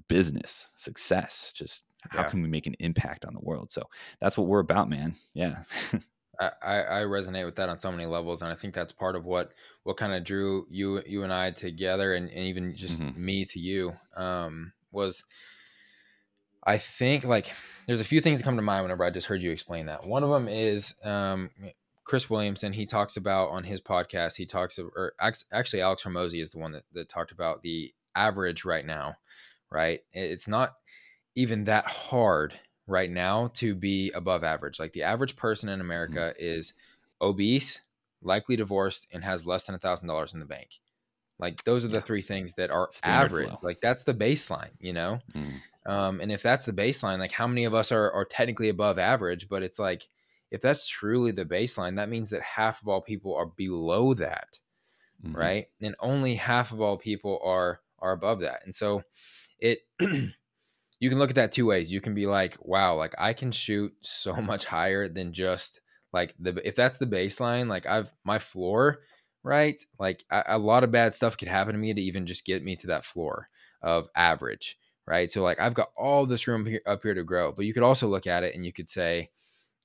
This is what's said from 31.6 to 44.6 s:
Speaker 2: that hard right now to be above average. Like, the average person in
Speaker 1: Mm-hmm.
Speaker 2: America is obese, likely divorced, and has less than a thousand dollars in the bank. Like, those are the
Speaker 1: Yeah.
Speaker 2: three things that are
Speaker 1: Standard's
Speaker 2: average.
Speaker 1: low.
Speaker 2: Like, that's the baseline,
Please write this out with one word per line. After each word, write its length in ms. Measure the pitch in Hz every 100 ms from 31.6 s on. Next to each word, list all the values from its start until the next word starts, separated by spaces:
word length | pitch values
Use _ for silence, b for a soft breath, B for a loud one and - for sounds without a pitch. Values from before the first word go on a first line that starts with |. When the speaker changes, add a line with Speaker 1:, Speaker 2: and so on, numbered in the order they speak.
| 101
Speaker 2:
that 220 | 107 -
hard 720 | - - 127 110 78 76 - _ _ -
right 240 | 92 90
now 360 | 87 92 107 120 -
to 200 | 113 92
be 360 | 98 98 95
above 320 | 90 87 90
average. 360 | 82 78 73 -
Like, 140 | 80
the 100 | 85
average 320 | 78 117 135 -
person 340 | 117 104 104
in 120 | 95
Speaker 1:
Mm-hmm. 0 |
Speaker 2:
America 520 | 87 85 82 85 82 -
is 360 | 85 82 80 - b b b b
obese, 600 | 98 95 104 135 - - - _ _ _
likely 340 | 90 101 - 117
divorced, 500 | 101 98 98 - -
and 120 | 87
has 220 | 95 90 85
less 200 | 90 -
than 100 | 92
a 40 |
thousand 280 | 95 87 85
dollars 240 | 80 76
in 60 | 82
the 60 | 73
bank. 320 | 69 - - _ _ _ _ _ -
Like, 240 | 87 - 110
those 200 | 120 117
are 40 |
the 80 | 107
Speaker 1:
Yeah. 40 |
Speaker 2:
three 200 | - 107
things 320 | 95 98 90 -
that 160 | 90
are 200 | 80 90
Speaker 1:
Standard's 420 | - 87 120 139
Speaker 2:
average. 80 | 82
Speaker 1:
low. 180 | 65 -
Speaker 2:
Like, 200 | 87 87
that's 220 | 117 127
the 100 | -
baseline, 600 | 117 107 147 - 87